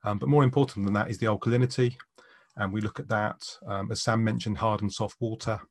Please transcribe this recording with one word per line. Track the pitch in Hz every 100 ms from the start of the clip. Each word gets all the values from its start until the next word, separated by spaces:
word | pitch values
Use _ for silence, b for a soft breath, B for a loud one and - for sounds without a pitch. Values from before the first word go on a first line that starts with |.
Um, | 107 101
but | 139
more | 147
important | 139 135 139 -
than | 98
that | 101 107
is | 101
the | 113
alkalinity. | 101 - 120 127 - 123 123 - _ b b b -
And | 101
we | 104
look | 113 -
at | 101
that, | 107 107 - - - -
um, | 98 101
as | 110
Sam | - 113
mentioned, | 110 117 107 101
hard | 110 104
and | 107
soft | - 107 -
water. | 117 110 - 107 -